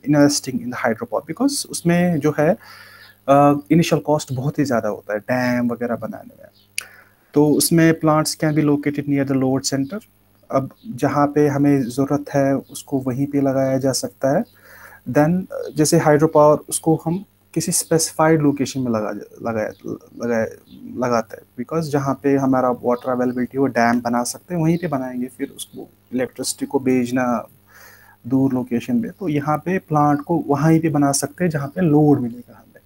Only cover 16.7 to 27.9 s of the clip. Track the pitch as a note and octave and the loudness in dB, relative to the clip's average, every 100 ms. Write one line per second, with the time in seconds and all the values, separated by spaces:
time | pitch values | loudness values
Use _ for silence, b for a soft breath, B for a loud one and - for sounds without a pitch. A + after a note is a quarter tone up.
16.7 | - - D#3 D#3+ F3 G3+ _ _ - D#3+ | -4 0 0 -2 -6 -8 _ _ -6 -2
17.7 | E3+ - D#3+ - - D#3+ D#3+ D3 C#3 C3 | -4 0 0 0 0 2 4 2 0 -4
18.7 | C3+ B2+ A2 G#2 G#2 - - A2+ A2+ G#2+ | -4 -2 -2 -4 -8 -14 -10 -6 -4 -6
19.7 | G2 A2 G#2+ - - A#2 A2+ A2 - _ | -8 -12 -12 -14 -10 -4 -2 -2 -6 _
20.7 | - - - B2 A#2 - - - - B2 | -20 -16 -6 0 0 -2 -12 -20 -14 -6
21.7 | D#3+ D#3 C#3 C#3 C3+ C#3+ C#3 C3+ B2+ B2+ | -6 -2 -2 -2 -2 0 0 2 2 0
22.7 | A#2+ A#2 B2 C3 B2 B2 B2 A#2+ C3 C3+ | -2 -2 -4 -2 -2 -2 -2 -4 -2 -2
23.7 | A#2+ A#2 A#2+ A#2+ A#2+ A#2+ - _ F3+ D#3+ | 2 2 2 0 -2 -4 -8 _ -2 0
24.7 | E3+ F3 C#3+ B2+ B2+ B2+ - C#3 - - | 0 -2 -4 -6 -8 -8 -8 -12 -10 -16
25.7 | - - _ _ B2 B2 - C3+ - C3+ | -16 -18 _ _ -6 -6 -6 -8 -6 -4
26.7 | C#3 B2+ B2+ A#2+ B2+ B2 A#2 - _ _ | -2 0 0 0 -2 0 -2 -6 _ _
27.7 | B B | B B